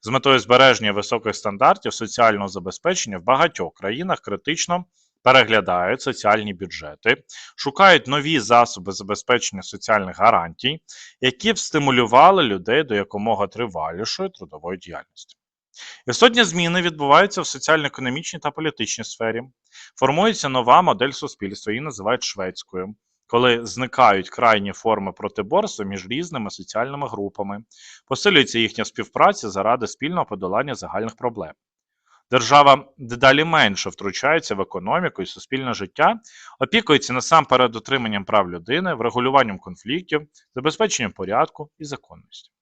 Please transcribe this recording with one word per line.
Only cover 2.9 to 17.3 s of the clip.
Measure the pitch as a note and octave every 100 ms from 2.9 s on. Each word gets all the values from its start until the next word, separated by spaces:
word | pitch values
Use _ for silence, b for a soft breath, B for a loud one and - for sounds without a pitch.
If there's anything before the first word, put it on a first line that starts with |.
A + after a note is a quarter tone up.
| F3+ - F#2+
в |
багатьох | E2+ C3 E3 - E2+
країнах | _ F#3+ A#2+ F#3 D#3+
критично | - G2+ - D#3+ - F3 F3+ _ _ _
переглядають | B2+ C3 A2 A2+ F#2 F2+ F2+ C3
соціальні | - B2 G#2+ G#2+ G#2
бюджети, | F#2 F#2 - D#2 D2+ A2 C3 _ B B _
шукають | - - G3 E3 A#2
нові | C#3+ C#3+ D#3+
засоби | G#2 A#2+ A#2+ - F2+
забезпечення | F#2+ G2 G2+ - B2 - G2
соціальних | - G#2 - G#2+ F#2+ F2
гарантій, | G#2 G#2+ E2+ E2 B2 D#3 _ B B B
які | B2+ B2 G#3+
б | G#3
стимулювали | - D#3 C#3 B2 A#2 A#2+ E3 G3
людей | C#3 G2 F#2 B2+
до | D3+
якомога | G#2+ G2 G#2 G#2+ G#2 G2+
тривалішої | G#2+ A#2 F2 D#2 E2+ F2 - F#3+
трудової | _ - D#3 D#3 F#3+
діяльності. | - D#3+ - _ - _ _ _ _ _ B B -
Істотні | B2 A#3+ A#3
зміни | G#3+ E3 E3+ F3
відбуваються | F3 D#3 C#3+ D3 G3